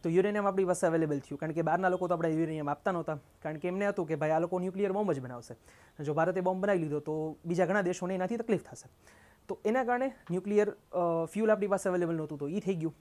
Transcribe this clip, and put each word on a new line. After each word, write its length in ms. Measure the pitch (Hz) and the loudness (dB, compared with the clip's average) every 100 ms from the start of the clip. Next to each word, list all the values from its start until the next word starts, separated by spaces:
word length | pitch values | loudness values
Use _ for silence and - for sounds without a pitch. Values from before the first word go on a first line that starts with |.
તો 60 | 170 | 2
યુરેનિયમ 380 | 170 196 208 202 | 2 2 2 0
આપણી 180 | 196 | 2
પાસે 220 | 185 180 180 | 0 2 2
અવેલેબલ 320 | 160 160 - | 2 2 0
થયું, 200 | - 143 | -4 -8
કારણ 140 | 160 | -4
કે 100 | 160 | -2
બહારના 260 | 160 170 185 | 0 2 2
લોકો 200 | 185 180 | 2 0
તો 60 | |
આપણે 160 | 175 165 | 0 0
યુરેનિયમ 380 | 160 165 156 147 | 0 0 -2 -4
આપતા 240 | 143 - | -2 -2
નહોતા, 260 | 165 160 151 - _ | -2 -4 -8 -10 _
કારણ 140 | 156 156 | -8 -6
કે 120 | 180 | -4
એમને 180 | 185 202 | -2 -2
હતું 200 | 202 160 | -2 -2
કે 80 | |
ભાઈ 160 | 156 156 | 0 2
આ 80 | 156 | 2
લોકો 200 | 170 185 | 2 -2
ન્યુક્લિયર 340 | 185 185 202 | -4 -2 -2
બોમ્બ 200 | 190 208 | 0 0
જ 80 | 139 | 0
બનાવશે, 360 | 127 123 117 117 - - - - | -4 -12 -14 -18 -20 -20 -20 -8
જો 100 | 147 | -4
ભારતે 260 | 151 165 185 | 0 2 2
બોમ્બ 220 | 185 185 | 0 0
બનાવી 160 | 196 196 | 2 2
લીધો 220 | 156 147 | 0 -4
તો 360 | 147 156 156 151 170 | -4 -4 -4 -6 -4
બીજા 200 | 170 185 | 0 2
ઘણા 160 | 208 | 2
દેશોને 320 | 180 175 180 | 0 -2 -4
એનાથી 220 | 190 185 233 | -2 -2 -4
તકલીફ 260 | 226 185 | 0 -2
થશે. 260 | - - - _ - - - - - | -2 -18 -20 _ -20 -20 -20 -20 -12
તો 120 | 202 | -4
એના 200 | 214 240 | 0 0
કારણે 280 | 233 247 262 254 - | 2 0 -2 -6 -6
ન્યુક્લિયર, 400 | 175 190 208 208 - _ | -4 2 2 2 -2 _
અ, 320 | 180 170 165 | 0 2 2
ફ્યુઅલ 260 | 165 202 220 | -2 0 2
આપણી 160 | 208 202 | 4 2
પાસે 220 | 196 196 | 2 2
અવેલેબલ 280 | 180 175 165 | 2 0 0
નહોતું, 220 | 151 151 | -4 -4
તો 100 | 143 | -4
ઈ 120 | 180 | -2
થઈ 140 | 180 | -2
ગયું. 200 | 185 160 - | -2 -2 -6